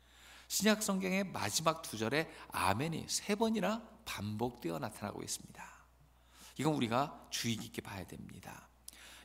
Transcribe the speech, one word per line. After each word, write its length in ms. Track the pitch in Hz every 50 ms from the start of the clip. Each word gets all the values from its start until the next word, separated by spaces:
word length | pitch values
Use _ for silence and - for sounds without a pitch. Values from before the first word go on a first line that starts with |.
| - - - - - - - - - -
신약 340 | - - 190 220 208 208
성경의 420 | 214 - 196 190 190 185 185 196 202
마지막 580 | 185 - 98 98 104 - - 160 165 160 -
두 140 | - - -
절에 320 | 104 110 113 139 151 160 156 - - - -
아멘이 580 | - 95 87 92 98 110 147 170 165 - - -
세 260 | - - - - 208
번이나 540 | 208 226 226 226 214 175 190 220 233 - - - - -
반복되어 760 | - - - 98 104 104 107 120 127 - - - 165 165 156
나타나고 440 | 135 110 - - 107 104 - -
있습니다. 420 | - - - - - - - - - - - - - - _ _ - - _ _ _ - - - - - - -
이건 160 | 131 156 156
우리가 540 | 135 123 110 117 127 143 156 - - - -
주의 260 | - - - 117 113
깊게 240 | - - 113 - -
봐야 240 | - - 104 95 87
됩니다. 640 | - 78 - - 92 - - - - - - - - _ _ - - - - - - - -